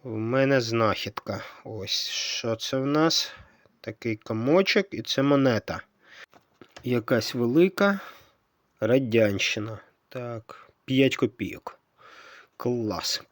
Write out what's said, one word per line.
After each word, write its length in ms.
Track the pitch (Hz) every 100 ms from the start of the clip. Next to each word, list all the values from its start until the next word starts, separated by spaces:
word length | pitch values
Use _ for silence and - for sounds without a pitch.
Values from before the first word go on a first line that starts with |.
в 140 | 127 110
мене 440 | 110 131 135 135
знахідка. 800 | 113 117 110 95 98 - - 98 - -
Ось, 460 | - 110 98 - -
що 460 | - - - 117 113
це 220 | - 135
в 80 | 139
нас? 480 | 147 160 - - - - _ _ _
Такий 340 | - 110 117 110
комочок, 720 | - 113 120 170 196 214 190
і 100 | -
це 220 | - -
монета. 580 | 139 143 135 110 - - - _ _ - - - _ _ - -
Якась 520 | 123 120 117 120 - 127
велика 640 | 117 143 185 - 202 202 - - _ _ _ _ _ _
радянщина. 1000 | 110 135 127 113 107 98 - - 107 107 _ _ _
Так, 600 | 127 120 117 - - - _ -
п'ять 300 | 131 135 -
копійок. 640 | 131 - 95 - - - _ _ - - - - _ _
Клас. 680 | 123 123 110 85 - - -